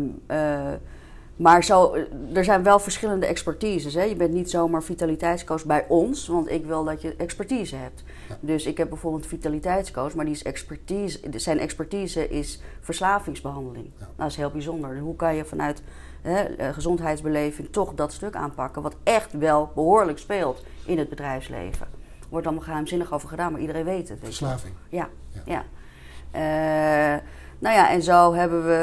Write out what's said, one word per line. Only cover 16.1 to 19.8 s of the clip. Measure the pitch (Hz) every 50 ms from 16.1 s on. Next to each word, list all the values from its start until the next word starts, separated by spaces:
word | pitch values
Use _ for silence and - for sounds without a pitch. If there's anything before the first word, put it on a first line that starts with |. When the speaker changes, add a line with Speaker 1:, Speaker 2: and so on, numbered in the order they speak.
| - -
Speaker 1:
hè, | - - 175 190 202
eh, | - - - - 135 -
gezondheidsbeleving | 147 147 165 180 165 160 160 156 151 151 160 156 147 147 151 147 - 156 -
toch | - 208 190 - 151
dat | 143 151 147 -
stuk | - 190 208 214
aanpakken, | - - 143 - - 127 135 - -
wat | 98 - - - -
echt | - - 131 127 - - 151
wel | 147 156 151 151 151 151 -
behoorlijk | -